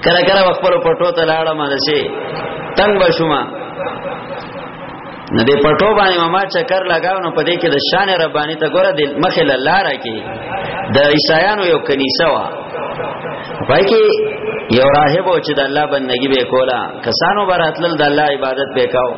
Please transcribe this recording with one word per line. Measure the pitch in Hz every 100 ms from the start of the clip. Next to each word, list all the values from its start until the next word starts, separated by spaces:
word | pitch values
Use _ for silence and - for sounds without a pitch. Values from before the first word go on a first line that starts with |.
| -
کله | 175 180
کله | 196 185
به | -
خپلو | 185 175
پټو | 165 160 175 170
ته | 160
لاړم، | 160 160 156 143
داسې | 139 135 147 101 - - - - - - -
تنګ | 208 196
به | 180 160
شوم. | 160 143 117 110 104 - 175 - - - - 554 - - - - - - - - - -
نو | 117
دې | 143
پټو | 147 147 196 208
باندې | 190 175 170 180
ما | 190
چکر | 185 165 190 180
لګاو، | 165 175 190
نو | 175 160
په | 151
دې | 175
کې | 170
د | 143 -
شان | 180 196 180
رباني | 160 147 151 160
ته | 156 165
ګوره، | 190 151
د | 143 139
مخې | 175 170 156
له | 131 139
لاره | 185 180 135
کې | 120 110 98 - - - - - - 113
د | 147 147
عیسایانو | 147 160 185 208 180
یو | 151 123
کنیسه | 139 135 131 165
وه، | 120 98 - - - - - - - - - - - 104
پای | 143 196
کې | 226 214 - - - - - - 117
یو | 139 143
راهب | 147 165 180
و | 165 151
چې | 143
د | 139
الله | 143 147
بندګي | 139 131 123 135
به | 131
یې | 120
کوله، | 127 131 120 90 - 117
کسانو | 110 170 202 196
به | 180
راتلل، | 160 156 170 156
د | 147
الله | 147 151 139
عبادت | 131 131 135 131
به |
یې | 123 127
کاو. | 127